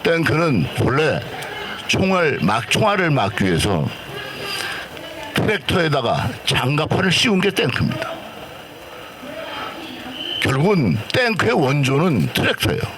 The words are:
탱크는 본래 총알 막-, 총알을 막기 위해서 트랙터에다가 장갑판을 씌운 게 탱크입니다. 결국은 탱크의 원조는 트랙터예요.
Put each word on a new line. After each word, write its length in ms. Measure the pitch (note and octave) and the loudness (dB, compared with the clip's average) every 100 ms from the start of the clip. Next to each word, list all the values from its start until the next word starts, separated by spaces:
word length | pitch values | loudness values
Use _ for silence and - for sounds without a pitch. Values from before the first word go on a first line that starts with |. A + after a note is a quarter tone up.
탱크는 640 | - E3 D#3 D3 E3+ A#2+ C#2 - | 2 2 2 2 2 2 0 0
본래 420 | A2+ C3 D#3 F2+ - - - - - - - | 0 2 2 0 -4 -10 -10 -10 -10 -10 -4
총알 500 | - F#3+ F#3 E3 - | 0 2 4 2 2
막-, 280 | - G#2+ - | 2 0 0
총알을 400 | - A3 G3+ F3 | 2 4 4 4
막기 360 | C#3+ G2 G2+ G2 | 4 2 0 2
위해서 420 | E2+ E2+ F2+ C2+ - - - - - - - - - - - - - - | 2 2 0 -2 -4 -12 -10 -10 -10 -8 -6 -6 -8 -10 -14 -14 -12 -6
트랙터에다가 960 | - - G#3 - - D#3+ C#3+ A#2 D2+ A#1+ - - | -2 0 0 0 2 4 2 2 2 0 -4 -2
장갑판을 680 | - B2+ D3 D3+ F#3+ F#3 | 0 2 0 2 2 2
씌운 300 | D#3 B3+ F#3+ | 4 4 4
게 80 | G3 | 2
탱크입니다. 600 | - C#3+ - - - - - - - - - - - - - - - - - - D4+ - - - B3+ - - - - | 2 0 0 -2 -2 -6 -8 -12 -14 -16 -16 -18 -18 -18 -16 -16 -16 -14 -12 -10 -10 -10 -12 -14 -12 -12 -10 -8 -2
결국은 580 | A2 C3+ E3 G3+ A#2 A#2+ - | 0 2 4 4 4 0 0
탱크의 420 | - B3 G3 G#3+ | 0 2 2 2
원조는 760 | A#3+ C3+ D3 C3 C#3 F3+ C3 G2+ | 4 4 4 2 4 4 4 2
트랙터예요. 480 | - C3+ - - - - | 0 0 0 0 0 -2